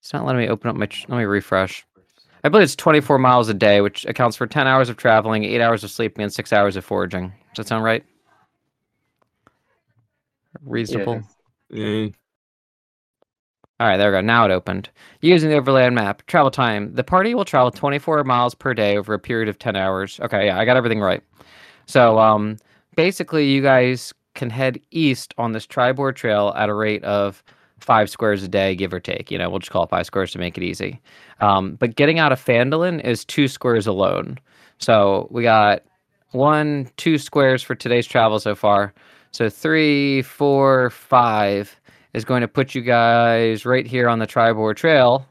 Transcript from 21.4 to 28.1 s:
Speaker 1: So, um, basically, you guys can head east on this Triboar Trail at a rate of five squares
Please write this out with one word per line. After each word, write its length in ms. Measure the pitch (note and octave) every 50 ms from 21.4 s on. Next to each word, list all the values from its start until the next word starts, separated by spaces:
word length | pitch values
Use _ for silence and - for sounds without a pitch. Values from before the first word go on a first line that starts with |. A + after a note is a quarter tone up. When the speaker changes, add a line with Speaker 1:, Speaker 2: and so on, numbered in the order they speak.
| - _ - - - - _ _ _
Speaker 1:
So, 340 | - - C3+ B2 A#2 A2 A2
um, 380 | A2 A2 G#2+ G#2+ G#2 G#2+ G#2+ G#2 _ _ _ _ _ _ _
basically, 540 | - D#3+ F#3 G3 - E3+ - - D#3 D3 C#3
you 120 | C#3 C#3
guys 520 | C3+ C#3 C3 B2+ B2+ B2 B2+ A#2+ - - - _ _ _ _
can 140 | - C3+ A#2+
head 300 | A2 B2+ C3+ C3 B2 B2+ _ _
east 420 | - D#3+ D#3+ D3+ - - - - -
on 160 | - A#2+ A#2 A2
this 120 | A2 -
Triboar 480 | _ - C3+ B2 B2 C3 C3 C#3 C3+ C3
Trail 400 | - - A#2+ G#2+ G#2 G2+ G2+ -
at 140 | - G#2+ G#2
a 40 | G#2
rate 300 | G#2 G#2+ G#2+ G#2+ - -
of 400 | - G#2 G#2 G2+ G2+ F#2+ _ _ _ _ _ _ _ _ _
five 300 | - - B2 A2 G#2+
squares 340 | G2+